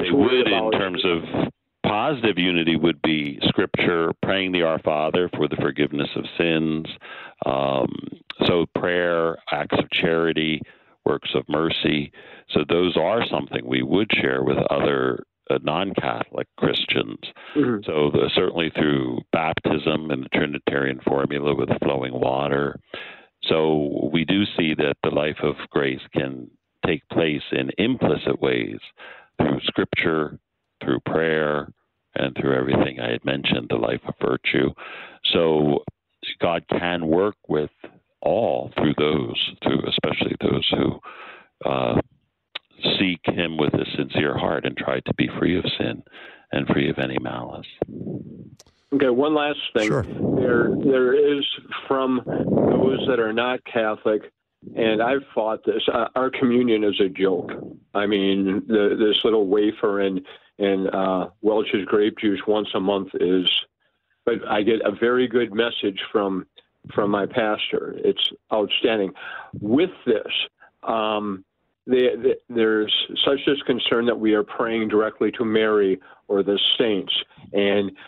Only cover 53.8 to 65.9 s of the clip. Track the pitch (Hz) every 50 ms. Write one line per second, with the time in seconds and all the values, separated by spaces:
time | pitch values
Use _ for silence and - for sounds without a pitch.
53.8 | 110 107 107 - - 113 107 104 - - - _ _ _ _ _ - - - 117
54.8 | 113 110 110 107 117 123 139 139 139 - - 123 107 110 110 - - 110 101 110
55.8 | - - 123 120 113 - - 127 127 131 - - 135 120 120 123 123 120 110 107
56.8 | 110 104 90 - 101 95 - - 95 95 90 - - - - - - - - -
57.8 | _ _ - 101 101 101 107 98 98 98 98 98 98 95 98 104 90 - 110 104
58.8 | 101 104 98 98 110 107 101 - - 117 110 110 101 90 101 107 104 107 107 -
59.8 | - 104 98 101 98 98 95 92 92 - - - _ _ _ - 101 98 98 95
60.8 | 95 - 104 98 95 95 95 90 87 - - _ - 107 107 110 107 - - 104
61.8 | 90 - 117 104 104 107 104 - 113 104 98 95 - 107 107 107 101 - - 104
62.8 | 95 98 101 98 95 - - - 87 87 92 92 87 - - - - - _ _
63.8 | _ _ _ _ _ _ _ _ _ 120 117 104 - 123 120 107 101 117 113 107
64.8 | - 104 98 92 113 120 123 127 127 117 113 123 120 101 98 110 117 117 - -
65.8 | - 101